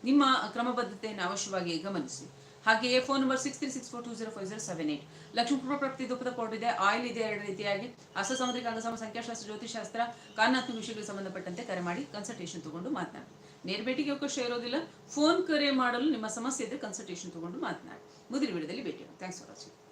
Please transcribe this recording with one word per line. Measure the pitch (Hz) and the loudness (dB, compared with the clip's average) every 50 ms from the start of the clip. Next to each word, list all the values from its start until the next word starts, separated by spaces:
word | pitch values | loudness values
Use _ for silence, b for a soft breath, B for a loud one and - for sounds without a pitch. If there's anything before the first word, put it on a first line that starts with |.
| - | 4
ನಿಮ್ಮ | 240 269 285 277 262 262 233 208 202 | 8 8 8 8 8 6 6 4 0
ಕ್ರಮಬದ್ಧತೆಯನ್ನು | - 233 240 247 240 247 214 190 208 - - 220 208 190 | 0 0 2 2 2 2 0 -2 -2 -6 -6 -6 -4 -2
ಅವಶ್ಯವಾಗಿ | 180 180 202 196 - 196 190 185 175 175 165 160 | -2 -2 0 -2 -2 0 0 0 0 0 -2 -2
ಗಮನಿಸಿ. | 170 202 196 170 135 - - - - - - B B B B B - | -2 -2 -2 -2 -2 -4 -6 -10 -12 -14 -16 B B B B B 4
ಹಾಗೆಯೇ | 214 226 220 240 247 247 254 | 4 4 6 6 6 4 4
ಫೋನ್ | 254 269 269 269 | 4 4 4 4
ನಂಬರ್ | 262 254 262 254 | 4 4 4 2
ಸಿಕ್ಸ್ | - 285 - - | 0 -2 -2 -2
ತ್ರೀ | 294 269 | -4 -4
ಸಿಕ್ಸ್ | - 262 - - | -4 -6 -8 -8
ಫೋರ್ | - 240 240 | -10 -8 -8
ಟೂ | 240 233 | -8 -6
ಜೀರೋ | 202 226 220 | -6 -6 -6
ಫೈವ್ | - 202 190 | -6 -6 -6
ಜೀರೋ | 185 214 220 | -6 -6 -6
ಸೆವೆನ್ | 220 - 180 160 160 151 | -6 -6 -4 -2 0 -2
ಏಟ್. | 147 147 - B B B B B - | -2 -2 -6 B B B B B 2
ಲಕ್ಷ್ಮೀ | 233 240 240 285 254 | 2 4 4 4 2
ಕೃಪಾ | 262 254 285 | 2 0 0
ಪ್ರಾಪ್ತಿ | 277 269 262 - - 262 | 2 2 -2 -2 -4 -4
ಧೂಪದ | - 254 247 254 247 | -4 -2 -2 -2 -4
ಪೌಡರ್ | 240 240 226 214 220 | -2 -2 -2 -2 -2
ಇದೆ, | 214 220 | 0 0
ಆಯಿಲ್ | 233 - - 190 202 214 240 247 | 0 2 6 6 4 6 4 0
ಇದೆ, | 240 196 226 | -2 0 0
ಎರಡು | 220 220 214 202 208 | 0 0 0 -2 -2
ರೀತಿಯಾಗಿ. | 202 190 185 208 202 202 196 226 247 - B B B - | -4 -4 -2 0 0 0 0 -2 -6 -10 B B B -4
ಹಸ್ತಸಾಮುದ್ರಿಕ | 185 202 - 262 254 254 247 233 247 247 | -2 0 0 0 0 0 0 0 0 -2
ಅಂಗಸಾಮ | 233 226 220 220 233 233 | -2 -2 -2 -2 -4 -4
ಸಂಖ್ಯಾಶಾಸ್ತ್ರ, | 214 220 220 - 233 233 233 233 226 208 | -4 -6 -6 -6 -6 -6 -4 -6 -8 -6
ಜ್ಯೋತಿಷಾಸ್ತ್ರ, | 202 214 208 233 214 - 226 202 - - 233 240 233 B B B B - | -8 -8 -8 -8 -6 -6 -6 -6 -6 -2 -2 -2 -2 B B B B 2
ಕಾರಣಾತ್ಮಕ | - 220 240 262 262 233 - 233 | 6 6 6 6 4 2 0 -4
ವಿಷಯಗಳಿಗೆ | 220 202 - 220 214 202 - | -4 -4 -4 -6 -6 -6 -6
ಸಂಬಂಧಪಟ್ಟಂತೆ | 202 196 196 190 185 190 180 185 175 180 240 | -4 -4 -4 -4 -6 -6 -6 -6 -6 -6 -4
ಕರೆ | - 190 180 | -2 -2 -2
ಮಾಡಿ | 175 175 180 220 285 | 0 0 -2 -2 -4
ಕನ್ಸಲ್ಟೇಷನ್ | - - 208 202 - 226 - 175 160 - 170 | -6 -6 -8 -6 -6 -6 -6 -8 -8 -8 -8
ತಗೊಂಡು | 143 156 151 175 180 254 | -8 -8 -8 -6 -4 -2
ಮಾತನಾಡಿ. | 302 196 170 - - - - - - B B B B B - | -2 -2 -2 -4 -6 -12 -14 -16 -18 B B B B B -6
ನೇರ | 180 196 208 220 | -4 -4 -2 0
ಭೇಟಿಗೆ | 254 254 262 294 285 | 0 0 0 2 0
ಅವಕಾಶ | 277 277 294 277 - 277 | 0 0 -2 -2 0 0
ಇರೋದಿಲ್ಲ. | 240 240 240 240 240 240 247 302 330 B B B - - | 0 0 0 -2 -2 0 -2 -2 -2 B B B -18 -6
ಫೋನ್ | - 285 302 320 339 359 359 | 2 6 6 6 6 6 4
ಕರೆ | - 311 294 285 277 | 4 4 4 6 4
ಮಾಡಲು | 269 262 247 247 233 247 269 320 | 4 4 4 4 4 4 4 2
ನಿಮ್ಮ | 285 226 214 | 2 2 0
ಸಮಸ್ಯೆ | 220 - 233 233 269 262 - 240 | -4 -4 -2 -2 -2 0 -2 -2
ಇದ್ರೆ | 190 262 294 | -4 -4 -6
ಕನ್ಸಲ್ಟೇಷನ್ | - 196 190 - 208 - 180 170 - 175 | -6 -6 -6 -8 -8 -8 -8 -8 -8 -10
ತಗೊಂಡು | - 170 160 175 180 277 | -8 -8 -8 -6 -4 -4
ಮಾತನಾಡಿ. | 339 214 170 - - - - - - - - - - - | -4 -4 -4 -6 -8 -14 -16 -16 -18 -20 -20 -20 -12 -4
ಮುಂದಿನ | 233 277 277 233 | 0 0 0 2
ವಿಡಿಯೋದಲ್ಲಿ | 185 170 156 151 190 254 285 | 0 -2 -2 -4 -6 -4 -4
ಭೇಟಿ. | 175 - - - | -6 -6 -8 -12
Thanks | - - - 185 185 175 - | -16 -12 -10 -10 -8 -8 -10
for | - - | -12 -16
watching. | - - - - - - - - | -16 -16 -16 -18 -18 -20 -20 -20